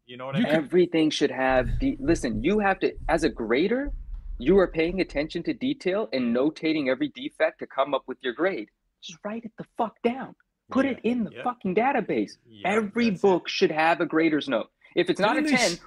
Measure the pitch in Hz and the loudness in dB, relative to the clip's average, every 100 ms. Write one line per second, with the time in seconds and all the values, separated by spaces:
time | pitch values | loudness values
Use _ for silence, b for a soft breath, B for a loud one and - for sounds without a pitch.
0 | 120 123 131 147 247 160 135 175 175 160 | -20 -12 -6 -2 0 0 0 2 2 2
1 | 156 - 143 127 131 131 123 - 135 - | 0 2 -2 0 2 2 2 0 -2 -2
2 | 139 165 131 107 139 214 196 190 147 - | 0 0 0 -2 0 2 2 0 -2 -2
3 | - 160 156 - 110 123 196 247 285 - | -2 0 0 -2 0 2 2 0 -4 -8
4 | - - - - 127 196 175 165 165 185 | -10 -12 -10 -4 4 6 4 2 -2 0
5 | 170 139 156 175 165 185 127 151 185 196 | -2 -2 -4 -4 -4 -2 -2 -2 -2 -2
6 | 220 131 120 123 147 156 160 156 131 131 | -2 -2 0 2 2 0 -2 0 0 0
7 | 147 120 143 - 156 - 123 - 143 135 | -2 -6 -10 -2 -2 -2 -10 -2 -2 -2
8 | - 123 127 117 185 147 107 _ _ _ | -4 -8 -6 -2 -2 -2 -10 _ _ _
9 | - 165 208 220 220 - 170 - 220 _ | -20 -14 -10 -10 -12 -16 -14 -6 -6 _
10 | - 262 202 - _ _ - 226 269 240 | -2 -2 -10 -16 _ _ -4 0 0 0
11 | 220 247 185 117 247 233 190 180 233 269 | -2 -2 -4 -4 -6 -4 -2 0 2 0
12 | 170 131 98 - _ 107 170 214 208 233 | 0 -2 -2 -8 _ -6 0 0 0 0
13 | 233 175 202 175 - - 180 156 160 170 | 0 2 4 2 0 0 2 4 2 2
14 | 165 160 165 151 131 113 - _ b - | 2 2 2 2 0 -2 -4 _ b -2
15 | 175 175 202 302 302 254 208 170 | 0 2 2 2 2 2 2 -2